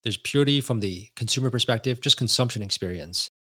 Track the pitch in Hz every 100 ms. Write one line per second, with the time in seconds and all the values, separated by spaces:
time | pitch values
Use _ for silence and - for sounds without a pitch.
0 | - 101 - 143 143 143 127 113 101 90
1 | 104 - 117 - 131 120 - 113 131 123
2 | 143 - 120 - 123 107 101 - 92 87
3 | 78 90 - _ _